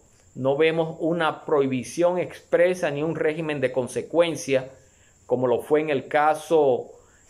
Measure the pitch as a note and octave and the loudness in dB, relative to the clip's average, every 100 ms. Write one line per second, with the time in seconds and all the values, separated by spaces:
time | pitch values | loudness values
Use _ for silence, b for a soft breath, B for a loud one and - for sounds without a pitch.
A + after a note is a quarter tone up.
0 | _ b _ - C3 C#3+ D#3+ E3 D#3+ E3 | _ b _ -4 0 2 2 2 -2 -2
1 | D#3+ E3+ D#3+ - - D3+ C#3 C3 A2+ - | -2 0 0 -2 0 2 2 -2 -4 0
2 | F3 F3+ D3+ - - E3 F3 F3+ D#3+ C#3+ | 0 0 -4 -10 -2 2 2 2 -2 -2
3 | D#3 D#3+ D#3 D#3 D#3+ D3 B2+ C3 A#2+ A#2+ | -4 -2 -2 -2 -4 -2 -2 -2 -4 -6
4 | G#2 D#3 E3+ D3+ - C3 B2+ b b b | -2 0 0 -2 -2 -2 -2 b b b
5 | b b - B2+ B2+ A#2 - D3+ D#3 C#3+ | b b -4 0 2 0 2 0 2 -2
6 | - D3 D3 D3 - E3 C#3+ A#2+ - B | 0 2 2 0 2 2 4 2 -2 B
7 | B B B | B B B